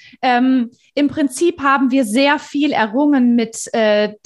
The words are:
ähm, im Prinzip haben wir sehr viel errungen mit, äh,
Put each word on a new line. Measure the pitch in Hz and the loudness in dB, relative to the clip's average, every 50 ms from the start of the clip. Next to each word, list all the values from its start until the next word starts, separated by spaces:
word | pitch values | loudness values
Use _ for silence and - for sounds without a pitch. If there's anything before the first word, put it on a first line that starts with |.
| - - - - | -20 -20 -10 -4
ähm, | - 262 247 240 254 262 262 254 233 233 - _ _ _ _ | -2 0 0 2 2 2 2 0 0 -4 -8 _ _ _ _
im | 277 294 | -2 -2
Prinzip | 269 - 311 285 277 - - 339 339 339 - | 0 0 -2 -2 -2 -2 -2 -2 -2 -2 0
haben | 269 269 269 277 269 247 | 0 0 0 2 2 2
wir | 262 269 254 | 2 0 0
sehr | 202 214 269 277 285 294 294 | 0 0 2 2 2 2 0
viel | - - - 285 302 285 | -4 -6 -4 -2 -2 0
errungen | - - 220 208 202 269 302 294 285 262 247 240 233 | 0 0 -2 -2 0 0 2 2 2 2 2 2 2
mit, | 240 226 226 - - - - | 2 0 -2 -6 -10 -10 -6
äh, | - 233 220 214 208 208 214 208 214 - - | -2 0 0 2 2 2 0 -2 -4 -6 -2